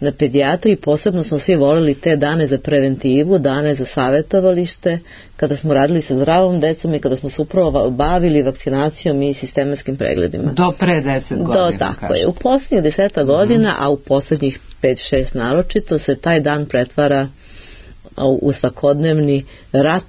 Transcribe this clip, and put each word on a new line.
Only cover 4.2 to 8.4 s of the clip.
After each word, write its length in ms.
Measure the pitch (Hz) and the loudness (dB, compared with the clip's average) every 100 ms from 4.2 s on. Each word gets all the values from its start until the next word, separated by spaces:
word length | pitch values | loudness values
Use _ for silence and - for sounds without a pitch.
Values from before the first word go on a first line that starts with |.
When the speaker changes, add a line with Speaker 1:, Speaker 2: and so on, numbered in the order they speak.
| 156 196 185 180 175 - 180 170 - - - - | 2 2 2 2 -2 -2 -2 -4 -8 -20 -20 -4
Speaker 1:
kada 200 | 147 143 | -4 -2
smo 180 | 156 | 0
radili 280 | 135 143 165 | 2 2 0
sa 120 | - 131 | 0 0
zdravom 440 | 147 175 185 180 | 2 2 2 2
decom 340 | 151 160 175 | 0 -2 -2
i 60 | 151 | -2
kada 160 | 127 131 | -2 -2
smo 120 | 139 | -6
se 140 | - | -6
upravo 280 | 151 185 165 | -2 0 2
va-, 200 | 139 120 | 2 0
bavili 520 | 127 151 180 175 147 | 0 0 2 2 2